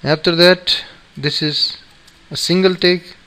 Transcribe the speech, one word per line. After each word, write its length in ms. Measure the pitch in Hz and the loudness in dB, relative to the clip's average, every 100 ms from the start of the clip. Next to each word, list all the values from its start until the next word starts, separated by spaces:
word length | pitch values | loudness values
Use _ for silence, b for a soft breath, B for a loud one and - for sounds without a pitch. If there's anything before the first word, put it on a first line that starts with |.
After 320 | 139 156 180 165 | -2 -2 -2 4
that, 480 | 175 180 - - - B B - | 4 4 0 -6 -6 B B -8
this 240 | 143 - | -6 -4
is 380 | 156 143 - - - - - _ _ | -4 -2 -6 -6 -20 -20 -20 _ _
a 60 | 160 | -8
single 380 | - 175 185 | -2 2 2
take. 420 | 180 180 180 - - | 2 0 0 -4 -20